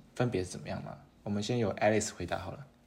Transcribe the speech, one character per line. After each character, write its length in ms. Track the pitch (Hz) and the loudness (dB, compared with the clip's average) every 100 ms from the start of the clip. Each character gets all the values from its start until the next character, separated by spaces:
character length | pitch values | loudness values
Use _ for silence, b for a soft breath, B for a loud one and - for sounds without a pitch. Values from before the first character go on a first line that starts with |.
| - - | -8 -2
分 160 | 123 | 0
别 120 | 95 | 0
是 60 | 92 | -2
怎 100 | - | -6
么 80 | - | -6
样 160 | 92 | -6
吗？ 80 | - - - - | -8 -12 -16 -10
我 60 | - | -2
们 120 | 104 | -2
先 160 | 107 123 | 2 2
由 120 | 104 - | 2 4
Alice 340 | 107 107 107 - | 6 6 2 -4
回 100 | 85 | -4
答 140 | - | -4
好 120 | 90 | -6
了。 140 | - - - | -10 -14 -20